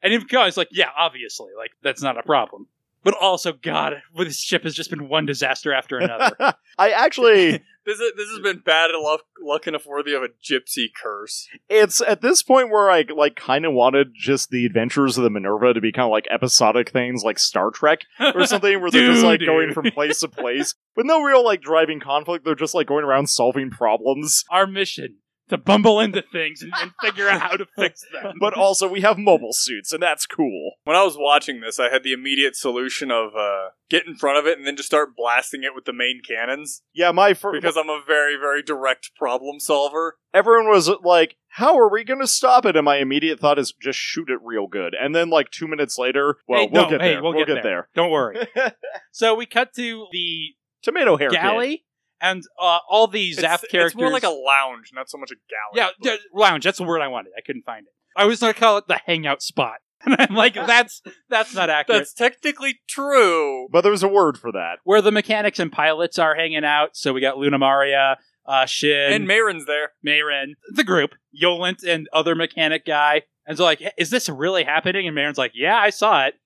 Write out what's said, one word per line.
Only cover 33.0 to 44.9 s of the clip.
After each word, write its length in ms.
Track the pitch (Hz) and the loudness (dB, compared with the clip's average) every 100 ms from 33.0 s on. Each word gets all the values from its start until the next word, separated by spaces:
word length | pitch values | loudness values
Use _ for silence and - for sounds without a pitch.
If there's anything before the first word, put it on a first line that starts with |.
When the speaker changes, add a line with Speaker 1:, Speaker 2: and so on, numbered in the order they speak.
| 139 | -2
Speaker 3:
of, 260 | 117 113 107 | -2 -2 -4
uh, 340 | 104 98 95 _ _ | -4 -4 -8 _ _
get 160 | 160 165 | -2 -2
in 80 | 139 | -4
front 220 | 143 143 | 0 0
of 80 | 147 | 0
it 140 | 156 | -2
and 80 | 139 | -4
then 80 | 139 | -8
just 100 | 135 | -2
start 260 | 151 143 117 | 0 0 -4
blasting 460 | 117 120 127 143 | 0 0 -2 -8
it 100 | 135 | -10
with 120 | 131 123 | -10 -12
the 60 | |
main 280 | 123 123 127 | -4 -4 -4
cannons. 600 | - 113 117 139 147 - _ | -10 -8 -6 -8 -10 -18 _
Speaker 2:
Yeah, 160 | 147 175 | -2 0
my 220 | 170 202 | 4 2
fir- 180 | 190 196 | 2 -2
Speaker 3:
Because 220 | 220 175 160 | -4 -4 -4
I'm 120 | 156 | -4
a 100 | 151 143 | -6 -2
very, 300 | 151 147 147 | 0 0 -2
very 260 | 143 143 | -4 -4
direct 480 | 143 143 131 127 - _ | -4 -4 -2 -4 -6 _
problem 440 | 139 127 135 147 | -4 -4 -6 -12
solver. 580 | - 147 143 151 165 - _ 185 | -2 0 0 -2 -6 -8 _ 0
Speaker 2:
Everyone 340 | 202 233 220 | 6 4 6
was 180 | 208 160 190 | 4 4 0
like, 340 | 180 175 165 - _ | 4 4 4 -2 _
"How 280 | - 247 320 | -2 2 6
are 100 | 220 | 6
we 120 | 208 | 4
gonna 240 | 226 262 269 | -4 -4 -2
stop 400 | - 262 247 - | 0 4 4 4
it?" 80 | 156 | 2
And 100 | 147 | 2
my 120 | 143 | 2
immediate 420 | 135 139 160 147 | 2 0 -2 0
thought 180 | 151 147 | 2 2
is, 140 | 131 | 0
"Just 260 | - 143 131 | -6 -8 -6
shoot 320 | - - 160 | -6 -8 -6
it 80 | 127 | -6
real 240 | 117 113 101 | -6 -6 -6
good." 260 | 98 87 | -6 -6